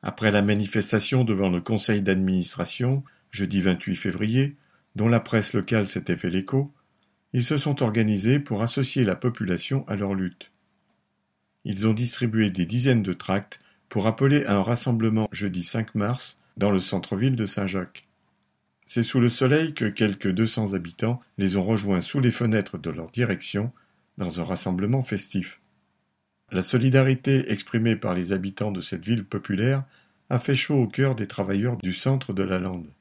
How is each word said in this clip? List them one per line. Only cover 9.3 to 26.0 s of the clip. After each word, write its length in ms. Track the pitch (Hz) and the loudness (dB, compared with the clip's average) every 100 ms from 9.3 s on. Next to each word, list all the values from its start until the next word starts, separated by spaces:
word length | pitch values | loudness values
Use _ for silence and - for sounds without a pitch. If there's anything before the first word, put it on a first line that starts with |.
| 117 95 87 - 135 - | -2 -2 -2 -2 -4 -2
à 80 | 101 | -4
leur 180 | 98 | -2
lutte. 380 | 98 92 - - _ _ _ _ _ _ _ _ _ _ _ - | -2 -4 -6 -20 _ _ _ _ _ _ _ _ _ _ _ -8
Ils 220 | 95 110 | 0 0
ont 60 | |
distribué 560 | 110 120 - 120 113 107 | 2 -2 -2 0 2 2
des 160 | 92 87 | 2 -2
dizaines 380 | 117 131 120 | 0 2 2
de 100 | 98 | 2
tracts 460 | 87 - 98 - - _ _ _ | -4 -2 -2 -2 -20 _ _ _
pour 200 | 104 92 | 0 0
appeler 360 | - 135 143 - | 4 4 4 4
à 120 | 101 | 2
un 60 | |
rassemblement 680 | 95 120 - 117 110 110 107 | 2 0 0 2 2 2 0
jeudi 320 | - 101 90 | -2 -4 -4
cinq 320 | 85 113 107 107 | -4 -4 -4 -2
mars 400 | 104 127 - - _ - | -2 -2 -8 -16 _ -2
dans 140 | 101 | 2
le 100 | 95 | 2
centre-ville 560 | 90 95 - 95 131 127 | 0 -4 -4 0 0 0
de 80 | 101 | -2
Saint-Jacques. 640 | - 95 95 90 - _ _ _ _ _ _ _ _ _ | -2 -2 -4 -6 -14 _ _ _ _ _ _ _ _ _
C'est 180 | - | -2
sous 180 | 117 135 | 0 4
le 80 | 120 | 2
soleil 440 | 117 127 151 160 | 4 4 4 2
que 120 | 143 110 | -2 -4
quelques 440 | 98 110 98 101 | 2 0 2 -2
deux 160 | 92 113 | 0 0
cents 280 | - 107 | 0 -2
habitants 480 | 95 85 - 110 123 _ - | -4 -6 -4 -2 -2 _ -2
les 180 | 98 98 | 0 2
ont 80 | |
rejoints 380 | 92 113 98 92 | 2 0 2 0
sous 180 | 85 143 | 0 2
les 120 | 123 | 2
fenêtres 460 | - 117 110 - 82 | 2 2 0 0 -8
de 120 | 80 | -8
leur 200 | 78 82 | -8 -8
direction 600 | - 117 92 - 101 113 - _ _ _ - | -2 -2 -2 -4 -4 -4 -6 _ _ _ -8
dans 240 | 92 85 | -6 -6
un 20 | |
rassemblement 600 | 82 90 - 90 104 135 | -6 -4 -4 -2 0 0
festif. 580 | 127 101 - 98 87 - _ _ _ _ | 0 -6 -4 -6 -6 -12 _ _ _ _